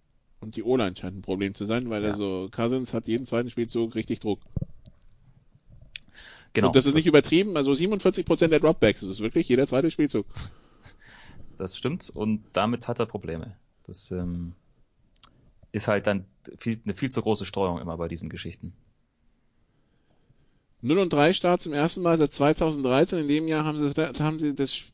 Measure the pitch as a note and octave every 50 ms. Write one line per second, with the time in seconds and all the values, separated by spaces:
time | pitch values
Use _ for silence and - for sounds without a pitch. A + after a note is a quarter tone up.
0 | _ _ _ _ _ _ _ - - A2 A2 - G#2 A2+ B2+ C3 A2+ F#2+ F2+ -
1 | - F#2 F#2 G2+ F2+ - F#2+ F#2+ G2+ G2 G2+ - G#2 G2+ A2+ A#2+ B2+ A#2+ A2 G#2
2 | G#2 G#2+ G2+ G#2 G2+ G2 F#2+ F#2 F#2+ G2 - - A#2 A#2+ B2 C3 B2+ - - A#2
3 | A2+ - A2+ A#2+ C3+ - - A#2+ B2 B2 - - A#2+ A2+ - A#2+ A#2 A2+ A2+ A2
4 | A2 - A#2+ - - A2 G2 - - - - - - - - - - - - _
5 | - - - - _ - - _ _ _ - _ _ - - - - - - -
6 | - - - - - - - - - _ - A2 G#2 - - C3 B2 C#3 C#3 D#3
7 | D#3 F3 D3+ D3 C3+ - D#3 E3+ G3+ G#3+ F#3 D#3 C#3 C3+ C#3 C3 E3+ G3 G#3+ G3
8 | - F#3 F#3 - F3 - E3 D3+ F3 E3 D#3+ D3 - D3+ D#3+ - - G#2+ G2+ -
9 | - F#2+ F#2 F#2 G#2 A2+ - E3 E3 - B2 B2 C#3 C3 B2+ B2+ C#3+ D#3+ - -
10 | D3+ C#3 - A2+ G2+ - - - - - - - - _ _ _ - - - _
11 | - - - - - - - - - - - - F#2+ F2+ - - - B2 D#3 C3
12 | - - - - G#2+ A2 A2 G#2+ - _ - F#2 G2 A2 A#2+ A#2 - - A#2+ -
13 | A#2 A2 - G2+ F#2+ E2 E2 D#2+ D#2 - G2 - _ _ _ _ _ - F#2+ -
14 | - - F#2 F2+ F2+ F2 F2 F2 F2 E2+ F2 - _ _ _ _ _ _ _ _
15 | _ _ _ _ - - _ _ _ _ _ _ - _ - G#2 - - G#2+ G2+
16 | G2 G#2+ G2+ G2 F#2+ - _ _ - - - - - A2+ A2+ A2 - G#2 F#2+ -
17 | - C3 - - G#2+ - A2 G2+ G2 - - G2 G2 F#2 F2 D#2 - F2 E2 E2
18 | E2+ E2 E2+ E2+ E2 D#2+ - - - E2+ E2+ - - F2 - _ _ _ _ _
19 | _ _ _ _ _ _ _ _ _ _ _ _ _ _ _ _ _ _ _ _
20 | _ _ _ _ _ _ _ _ _ _ _ _ _ _ _ _ - A#2 D3+ F#3+
21 | G3 F3 D#3+ D3 D3 D#3+ F#3 - - F3+ F3 F3 - F3 D3 C#3+ D3 E3+ - F#3+
22 | F3+ E3+ E3 E3 D3+ C#3+ - - C#3+ D3 D#3 - F3 D#3+ D#3 C#3+ C3+ B2+ B2 C3+
23 | D#3+ F#3 - F3 D3+ C#3+ C#3+ D3+ D#3+ D#3+ D#3+ D3+ D3+ D#3 D3+ D3+ D3 C#3+ C3+ -
24 | D#3 D3+ - - D3+ D#3 D#3 D#3 D#3+ D3 C#3 C3+ C#3 C3 - - - -